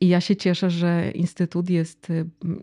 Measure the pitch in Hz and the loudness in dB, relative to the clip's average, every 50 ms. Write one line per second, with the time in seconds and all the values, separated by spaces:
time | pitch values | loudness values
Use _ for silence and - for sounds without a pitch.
0 | 190 180 180 180 180 - 202 196 - 185 180 - - 185 170 170 175 175 170 170 | 2 4 4 4 2 0 0 0 2 0 0 0 0 0 0 0 0 0 0 0
1 | - - - - 175 175 - - 180 170 - 170 175 180 180 165 165 165 - _ | -2 -2 -4 -2 -4 -4 -2 -2 -4 -2 -2 -4 -2 0 0 0 -2 -2 -8 _
2 | - - 165 165 160 160 - - - 170 165 - | -8 -6 -4 -4 -4 -6 -8 -10 -6 -6 -6 -6